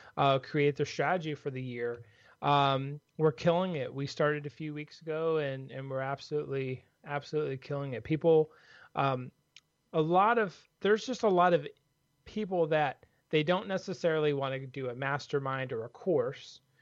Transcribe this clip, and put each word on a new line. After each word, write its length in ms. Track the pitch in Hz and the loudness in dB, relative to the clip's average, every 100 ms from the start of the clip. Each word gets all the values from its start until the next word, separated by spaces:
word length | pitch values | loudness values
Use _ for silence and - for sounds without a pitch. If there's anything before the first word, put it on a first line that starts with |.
| - - | -10 0
uh, 240 | 139 135 | 2 2
create 340 | - 156 143 | 0 0 2
their 100 | 139 | 0
strategy 520 | 147 - 143 185 156 147 | -4 -2 -2 -2 -4 -8
for 140 | 143 | -8
the 120 | 131 | -8
year. 400 | 131 120 120 120 - _ - - | -8 -6 -6 -8 -14 _ -20 -4
Um, 560 | 143 143 139 135 135 147 _ - | 2 4 4 2 -2 -8 _ 0
we're 120 | 156 | 0
killing 460 | 156 175 170 185 156 | 2 2 2 0 -4
it. 180 | 127 | -6
We 140 | 135 139 | -6 -6
started 380 | - 151 151 147 | 0 0 0 -6
a 40 | |
few 240 | - 156 | -10 -10
weeks 260 | 147 151 - | -10 -12 -14
ago, 360 | 160 156 165 160 | -8 -4 0 0
and, 340 | 143 135 135 | -2 -6 -10
and 180 | 135 135 | -12 -8
we're 120 | 135 | -6
absolutely, 840 | 135 139 - 151 143 135 131 127 _ _ - | -4 -6 -4 -4 -4 -4 -4 -6 _ _ -8
absolutely 520 | 143 139 151 143 135 | -8 -4 -4 -2 -6
killing 340 | - 143 139 | -6 -6 -4
it. 100 | 117 | -6
People, 480 | - 156 165 160 156 - - - - - | -2 2 6 6 4 -4 -20 -20 -8 -2
um, 340 | 139 127 127 - _ - _ _ _ | 0 0 -6 -18 _ -20 _ _ _
a 80 | 165 | -2
lot 380 | 160 180 208 233 | 2 4 4 4
of, 180 | 196 - _ _ | 0 -4 _ _
there's 260 | 196 214 262 | 2 2 0
just 160 | 240 | 0
a 60 | 220 | 2
lot 260 | 180 180 | 6 6
of 140 | 170 147 - _ _ _ _ - | 4 0 -14 _ _ _ _ -12
people 420 | 214 196 180 156 | -8 -2 0 2
that 360 | 156 143 - _ _ _ | 2 2 -2 _ _ _
they 120 | 156 | 2
don't 240 | 151 180 208 | 2 0 0
necessarily 680 | 190 196 180 175 156 151 | -6 -6 -2 0 2 2
wanna 320 | 139 135 131 135 | 0 -2 -4 -8
do 220 | 135 127 | -8 -6
a 60 | |
mastermind 760 | 123 135 139 - 143 135 131 131 | -4 -2 -2 -2 -2 -2 -4 -4
or 120 | 117 | -6
a 40 | 117 | -8
course. 720 | - 190 151 120 - - - _ _ | -8 0 2 0 -4 -16 -20 _ _